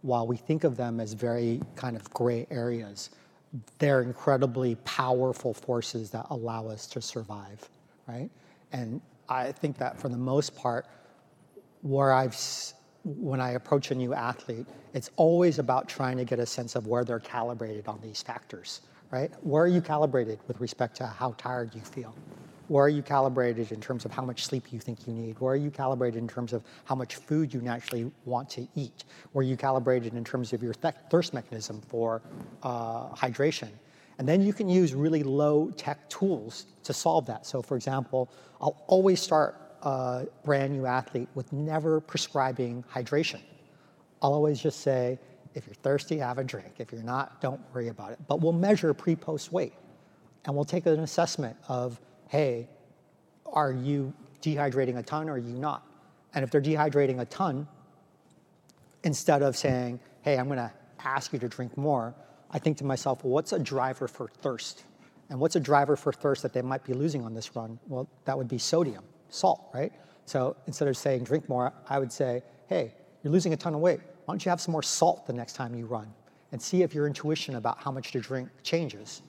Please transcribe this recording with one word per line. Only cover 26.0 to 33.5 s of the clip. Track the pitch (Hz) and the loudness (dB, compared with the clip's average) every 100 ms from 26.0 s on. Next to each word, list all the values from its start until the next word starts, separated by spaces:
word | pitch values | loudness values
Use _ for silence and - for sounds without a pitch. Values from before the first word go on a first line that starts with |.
| 123 117 | 0 0
in | 117 | -6
terms | - 120 | -6 -4
of | 117 - - | -4 -6 -20
how | - | -4
much | 131 120 - | -4 -4 -10
food | - 156 151 | -2 0 0
you | 127 | -2
naturally | 123 120 - 123 120 - 127 | -4 -4 -4 -4 -4 -8 -6
want | 123 139 | -4 -4
to | - 123 | -10 -8
eat? | - 135 - - - - | -6 -8 -10 -20 -20 -4
Where | 139 | 0
are | 131 | 0
you | 127 | 2
calibrated | 135 131 127 127 117 | 2 2 4 2 0
in | 117 | -6
terms | 113 131 120 | -4 -4 -2
of | 117 | -4
your | 120 | -4
th-, | - 165 - - | -2 -4 -4 2
thirst | 165 170 | 2 2
mechanism | 131 - 113 110 107 110 | -6 -10 -12 -10 -12 -6
for, | 117 117 113 - - - - | -2 0 -2 -6 -16 -16 -8
uh, | 131 120 113 117 127 | -6 -4 -4 -6 -8
hydration? | - 131 117 143 | -4 -4 2 0